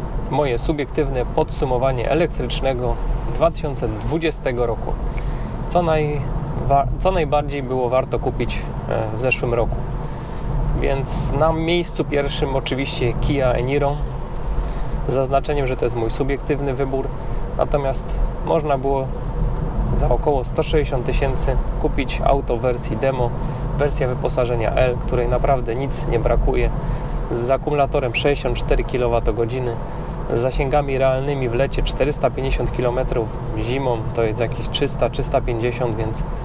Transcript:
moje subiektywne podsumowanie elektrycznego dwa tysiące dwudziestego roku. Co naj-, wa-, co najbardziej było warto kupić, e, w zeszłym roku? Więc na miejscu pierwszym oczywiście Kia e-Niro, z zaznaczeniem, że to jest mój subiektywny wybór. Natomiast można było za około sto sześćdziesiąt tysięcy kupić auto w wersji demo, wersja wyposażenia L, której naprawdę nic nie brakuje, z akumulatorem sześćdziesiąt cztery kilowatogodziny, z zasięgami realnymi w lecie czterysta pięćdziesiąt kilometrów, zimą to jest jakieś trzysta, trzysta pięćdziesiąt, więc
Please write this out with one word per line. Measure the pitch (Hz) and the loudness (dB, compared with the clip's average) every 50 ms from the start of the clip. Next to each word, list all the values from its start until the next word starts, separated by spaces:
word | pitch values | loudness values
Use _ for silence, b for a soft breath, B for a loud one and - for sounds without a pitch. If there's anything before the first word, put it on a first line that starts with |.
| - - - - - - | -4 -4 -2 -2 -2 -2
moje | 139 139 147 135 120 113 | 0 0 0 2 0 0
subiektywne | - - 160 147 139 - - 156 151 143 135 127 120 - - | 0 0 0 -2 -2 -4 -2 -2 0 0 0 -2 -2 0 0
podsumowanie | - 151 - - - 147 131 127 120 127 135 131 123 110 - | 0 0 0 0 -2 0 0 2 2 2 2 0 0 0 0
elektrycznego | 139 160 175 151 - - 127 120 - - - 135 131 120 123 120 120 - - - - - - - - | 2 2 2 0 0 -2 -2 -2 -2 0 0 0 0 0 0 0 0 0 0 -2 -2 -2 -2 -2 4
dwa | - 151 165 | 6 6 6
tysiące | 160 - - 147 135 - 131 113 | 6 2 -2 -2 -2 0 -2 -2
dwudziestego | 107 104 110 117 143 165 165 160 147 - - 139 123 120 120 | -2 -2 -2 0 0 2 2 0 0 0 -2 -2 0 2 2
roku. | 117 110 - - - - - - B B B B B B B B B B B - - | 2 0 0 0 -2 -2 0 -2 B B B B B B B B B B B -4 0
Co | - 175 175 | 2 2 4
naj-, | 165 156 156 151 147 147 143 - - - - - - - - - | 4 2 2 2 0 0 -2 -2 -2 -2 -2 -2 -2 -2 -2 2
wa-, | 131 139 139 135 120 - - | 4 4 4 4 2 0 2
co | - 185 | 2 2
najbardziej | 190 180 156 135 143 147 143 139 147 143 135 | 2 2 2 2 2 0 0 0 -4 -4 -4
było | 123 131 127 127 120 | -2 -2 0 0 2
warto | 123 131 131 - - 117 | 2 2 0 0 -2 -2
kupić, | - 135 120 - 120 107 - - - - - - - - | -2 -2 -2 -2 -2 -2 -2 -4 -4 -4 -6 -6 -4 -2
e, | - 113 110 110 - 117 | -2 -2 -2 -2 -2 0
w | |
zeszłym | 127 127 120 - 143 123 117 | 0 0 0 0 0 0 2
roku? | 117 110 - - - - - - - B B B B B B B B B B B B - - 143 135 | 2 2 0 0 -2 -4 -4 -4 -6 B B B B B B B B B B B B 0 0 0 0
Więc | 135 139 139 139 139 - - - - - 156 | 2 0 0 0 0 -2 -2 -2 0 0 0
na | 143 156 160 160 | 2 2 2 2
miejscu | 160 160 165 175 175 170 - - - 156 | 2 0 0 0 0 0 -2 -2 -4 -4
pierwszym | 131 147 143 139 139 - - 151 139 131 | -2 0 -2 -2 -2 -2 -2 -2 0 0
oczywiście | 135 127 - 135 131 139 - - - 131 120 113 - | 0 0 0 -2 -2 -2 -2 -2 0 0 0 2 2
Kia | - - 147 139 131 127 120 | 2 2 2 4 4 4 2
e-Niro, | 120 120 131 139 147 143 139 143 147 143 - - - - - - - - - - - B B B B B B B B B - | 2 2 2 2 2 2 2 2 0 -2 -2 -4 -4 -6 -4 -4 -4 -2 0 0 0 B B B B B B B B B 0
z | 127 | 2
zaznaczeniem, | 131 135 131 139 135 - - 147 147 135 | 2 2 2 2 0 0 0 0 0 0
że | 123 127 | 0 0
to | - 139 | 0 0
jest | 120 117 | -2 0
mój | 120 113 117 | 0 -2 -2
subiektywny | - - 139 135 139 135 - - 143 135 143 139 131 | 0 0 0 0 0 -2 0 -2 -2 0 0 -2 0
wybór. | 131 139 135 135 131 131 131 - B B B B B B B - - | 0 -2 -2 0 -2 -2 -2 -4 B B B B B B B -2 -2
Natomiast | 131 - - 143 139 135 131 - - - - - - - - - - | 0 0 0 0 0 0 -2 -2 -2 -2 -2 0 0 0 0 -2 -2
można | 151 160 165 147 151 139 131 | 0 0 0 2 0 0 0
było | 127 139 139 135 131 131 - - - - - - - - - - - - - - - - - | 0 0 0 0 0 -2 -4 -4 -4 -4 -2 0 0 0 0 0 -2 -2 0 0 0 0 2
za | - 147 147 | 2 4 4
około | 123 117 - 151 147 131 120 | 2 2 2 2 2 0 0
sto | - - - 156 | -2 -2 -2 0
sześćdziesiąt | - - 156 143 127 139 127 120 | 2 2 2 2 2 0 -2 0
tysięcy | 139 127 - 147 135 - - - 131 135 - - - - - - | 0 0 2 2 2 0 0 0 0 0 0 0 0 -2 0 0
kupić | 147 - 139 135 123 - - 131 | 0 0 0 -2 -2 -2 0 2
auto | 139 139 139 127 - 123 | 2 2 2 0 0 -2
w | 113 | 0
wersji | 117 127 120 123 - - 113 | 0 0 0 0 -2 -4 -2
demo, | 110 131 135 131 127 123 120 120 B B B B B B B - - | 0 0 0 0 2 0 0 0 B B B B B B B 0 0
wersja | 143 147 - - 143 123 | 0 2 2 2 0 0
wyposażenia | 127 - - 123 - 131 123 117 120 117 110 104 - | 0 0 0 0 2 2 2 2 2 0 0 0 2
L, | - 127 127 120 | 4 2 2 2
której | - - - - 123 120 120 | 0 -2 0 0 0 2 2
naprawdę | 127 123 - - 135 123 120 113 113 | 2 2 4 4 2 2 2 0 -2
nic | 127 139 135 120 - - - | -2 -2 -2 -2 -2 -2 0
nie | 120 117 | 0 2
brakuje, | 117 - 120 - - 147 131 123 120 110 - B B B B B B B B B B - | 2 4 4 4 4 4 4 4 2 2 0 B B B B B B B B B B -2
z | 127 120 120 123 | -2 -2 0 2
akumulatorem | 135 127 - 147 147 147 139 127 - 147 131 120 113 | 0 0 0 0 2 2 2 2 2 0 0 0 -2
sześćdziesiąt | - - 143 143 135 - 127 120 - | 0 2 2 2 2 2 0 0 0
cztery | - - 147 131 123 | 2 2 2 2 2
kilowatogodziny, | - - 123 123 120 120 117 113 117 107 110 117 113 123 131 123 120 113 - - B B B B B B B - - - | 0 0 0 2 4 2 2 2 2 2 2 0 0 0 -2 -2 -2 -2 -4 -6 B B B B B B B -4 -2 0
z | 117 | 0
zasięgami | 120 131 123 - 143 135 143 147 143 139 135 131 | 0 0 0 0 0 2 2 2 2 2 0 2
realnymi | 135 131 131 131 135 143 143 135 131 117 | 2 2 2 2 0 0 0 0 0 0
w | 113 | 2
lecie | 123 139 135 - - - | 2 0 2 2 0 0
czterysta | - - - 131 147 143 - 143 127 | 0 0 0 0 0 0 0 0 0
pięćdziesiąt | 120 - 131 - - - - 117 - | 0 0 -2 0 0 0 0 0 0
kilometrów, | - 123 123 120 131 127 123 127 127 113 110 - - - - 110 110 | 0 0 0 0 0 0 0 0 0 -2 -2 -4 -6 -4 -4 -4 -2
zimą | 110 117 123 139 139 127 120 113 113 - - | -2 -2 -2 0 0 0 0 0 -2 -2 0
to | 117 113 | 0 2
jest | 110 104 107 | 0 2 0
jakieś | 117 110 - - 113 110 | 0 -2 -2 -2 -4 -2
trzysta, | - - 143 139 - - 123 117 | -2 0 0 0 0 0 0 0
trzysta | - - 131 - - 131 | 0 0 -2 0 0 0
pięćdziesiąt, | - 131 120 113 113 123 117 120 127 120 104 | 2 2 -2 0 0 0 0 0 -2 -2 0
więc | 101 - 117 117 - - - - B B | 0 -2 -2 -2 -2 -4 -4 -4 B B